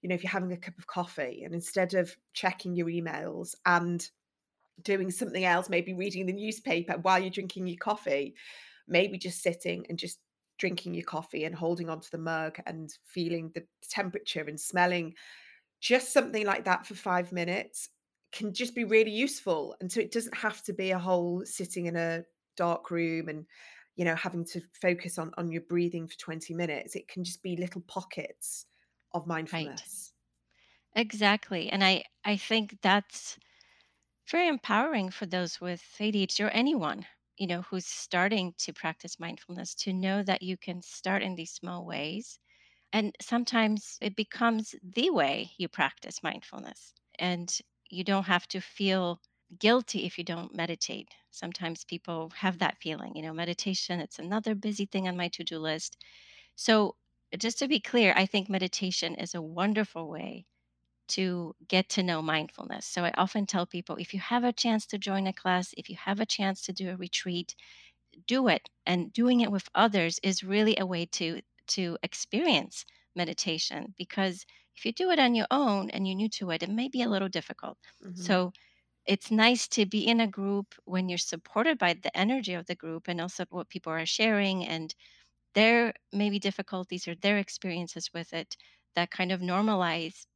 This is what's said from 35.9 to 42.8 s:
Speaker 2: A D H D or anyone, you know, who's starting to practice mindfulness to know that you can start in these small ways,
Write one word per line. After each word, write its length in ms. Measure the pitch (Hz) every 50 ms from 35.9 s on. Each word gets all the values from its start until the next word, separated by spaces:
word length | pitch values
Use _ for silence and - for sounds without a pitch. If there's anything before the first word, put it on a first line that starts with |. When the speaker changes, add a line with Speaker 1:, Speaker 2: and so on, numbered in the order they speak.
| - -
Speaker 2:
A 120 | 208 214
D 120 | 208 202 190
H 120 | - -
D 80 | - 208
or 60 | 214
anyone, 580 | - 226 254 285 311 233 160 - 85 - - - - _ _ _ _
you 100 | - 196
know, 140 | 175 175 175
who's 240 | 180 - 196 185 -
starting 680 | - - - - - - 175 185 202 220 202 180 175 170 -
to 140 | - - 151
practice 460 | - - 160 160 - - 165 - -
mindfulness 540 | 170 170 147 - - - 175 180 - - -
to 180 | - - 202 185
know 280 | 185 185 190 196 208
that 220 | 196 196 185 - 185
you 140 | 185 185
can 240 | - - 196 175 180
start 420 | - - - - - 185 196 202 -
in 100 | 185 185
these 160 | 170 165 -
small 340 | - - - 185 180 175 175
ways, 540 | 175 - - 143 156 175 214 - - - - _ _ _ _ _ _ _ _